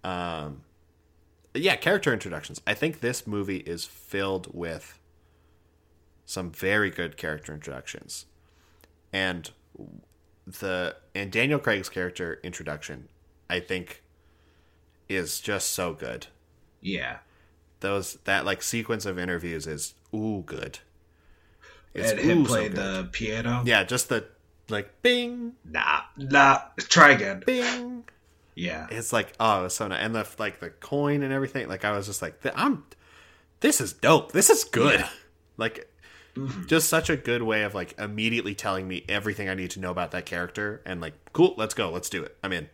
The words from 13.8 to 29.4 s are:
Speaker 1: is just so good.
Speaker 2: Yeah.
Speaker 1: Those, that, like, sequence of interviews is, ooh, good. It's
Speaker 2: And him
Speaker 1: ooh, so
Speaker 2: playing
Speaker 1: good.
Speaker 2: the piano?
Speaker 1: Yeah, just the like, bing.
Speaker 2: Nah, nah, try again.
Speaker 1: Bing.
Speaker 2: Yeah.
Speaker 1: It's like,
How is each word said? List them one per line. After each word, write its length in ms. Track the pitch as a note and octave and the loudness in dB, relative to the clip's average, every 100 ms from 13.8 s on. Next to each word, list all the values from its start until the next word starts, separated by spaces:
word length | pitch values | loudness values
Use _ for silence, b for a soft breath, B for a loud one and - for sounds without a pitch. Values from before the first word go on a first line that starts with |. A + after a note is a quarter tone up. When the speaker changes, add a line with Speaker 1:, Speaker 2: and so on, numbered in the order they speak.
| F2+ - _ _ _ _ _ _ _ _ _ _ _ | -6 -16 _ _ _ _ _ _ _ _ _ _ _
Speaker 1:
is 320 | F#2+ D#2+ - | -4 -2 -6
just 320 | - G2+ - | -4 -2 -2
so 220 | - F2 | -2 -4
good. 340 | D2+ B1 A#1 - _ _ _ _ _ | -4 -8 -10 -14 _ _ _ _ _
Speaker 2:
Yeah. 380 | F#2 F2+ B1+ - _ _ _ _ _ _ | -6 -6 -6 -10 _ _ _ _ _ _
Speaker 1:
Those, 380 | G2 G2 F#2+ - | -2 -2 -2 -8
that, 220 | - G2 | 0 2
like, 180 | D#2 F#2+ | 2 -2
sequence 420 | - A#2 A2 A2 | -2 -4 -2 -2
of 140 | G2+ F2+ | -2 -4
interviews 480 | F2+ F2 E2+ D#2+ D#2+ | -2 -2 -4 -6 -6
is, 280 | D2+ - - _ | -8 -8 -12 _
ooh, 300 | A2 A2 G2+ E2 | -6 -4 -4 -6
good. 320 | - - - _ _ _ b b b b b b b b | -10 -10 -14 _ _ _ b b b b b b b b
It's 200 | - A2+ | -2 0
Speaker 2:
And 80 | G#2+ | 2
him 220 | D3 F3 | 4 4
Speaker 1:
ooh, 40 | B2+ | 4
so 80 | |
Speaker 2:
playing 200 | A2+ G#2+ | 2 0
Speaker 1:
good. 300 | G2 G2 F#2+ | -2 -4 -4
Speaker 2:
the 40 | F#2 | -6
piano? 520 | - A2 A2 A#2 B2 A#2+ | -6 -4 -4 -2 0 4
Speaker 1:
Yeah, 160 | A2 | 4
just 260 | F#2+ B2 - | 4 -2 0
the 180 | A#2 - _ _ _ - | -2 -2 _ _ _ -6
like, 320 | G#2+ G2+ _ | -6 -6 _
bing. 500 | B3 B3 A#3+ A#3+ A#3 - | 2 2 0 -6 -10 -12
Speaker 2:
Nah, 380 | - - C2+ D2+ - - | -6 0 2 2 -2 -10
nah, 440 | C3+ C#3 C#3 C3+ - - | 4 8 8 8 2 -10
try 320 | - E3+ D3 | 4 10 12
again. 300 | G#2+ G2 F#3+ - | 10 4 -2 0
Speaker 1:
Bing. 580 | B3+ B3 B3 B3 B3 - _ _ _ _ | 0 0 -2 -6 -10 -14 _ _ _ _
Speaker 2:
Yeah. 320 | - F2 D#2+ D#2+ | -8 -6 -6 -8
Speaker 1:
It's 220 | A2 A2+ | -8 0
like, 200 | A#2 G#2 - | 0 0 0